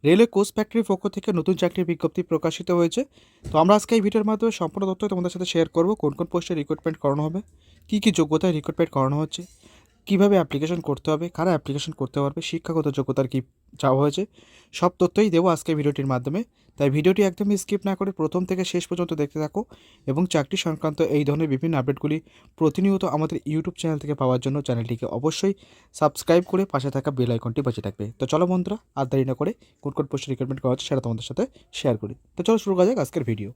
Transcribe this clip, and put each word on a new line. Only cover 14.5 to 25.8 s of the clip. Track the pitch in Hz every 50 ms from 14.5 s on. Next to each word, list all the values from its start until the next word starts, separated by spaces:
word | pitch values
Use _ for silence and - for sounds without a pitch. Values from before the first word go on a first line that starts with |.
| _ - _ _ -
সব | - 175 180 - _
তথ্যই | 180 180 _ - 214 214
দেবো | 170 165 175 185
আজকে | 170 151 - - 160
ভিডিওটির | 151 143 147 143 - 135 135
মাধ্যমে। | 131 127 123 139 147 196 247 _ _ _ _ _ _ -
তাই | 143 139
ভিডিওটি | 135 151 151 180 190 208
একদমই | 202 190 175 - 208 202 208 190
স্কিপ | - - 208 196 -
না | 196 196
করে | - 196 196
প্রথম | 185 - 156 151 - 180 185
থেকে | 180 190 180 185
শেষ | - - 175 175
পর্যন্ত | - 175 175 175 175 165
দেখতে | 147 147 143 _ 156
থাকো | 151 147 _ 196 - _ - _ _ _ _ _ _
এবং | - 135 151 185
চাকরি | 180 - 156 135 - -
সংক্রান্ত | 185 - 170 156 151 - 156 151 - 160 151
এই | 147 147 147
ধরনের | 139 143 151 165 151
বিভিন্ন | 135 131 165 165 165
আপডেটগুলি | 139 127 139 139 - - 151 156 160 - - _ - _ - _ -
প্রতিনিয়ত | 165 156 - - 185 196 196 185 196
আমাদের | 170 - 156 156 151 - - _ -
YouTube | 151 156 160 185 175 -
চ্যানেল | - 165 156 147
থেকে | - 147 147
পাওয়ার | 139 135 127 127 123
জন্য | - 135 135 147
চ্যানেলটিকে | 135 - 123 117 113 117 120 117 -
অবশ্যই | - - 117 135 160 151 - - 196 196 - - _ - _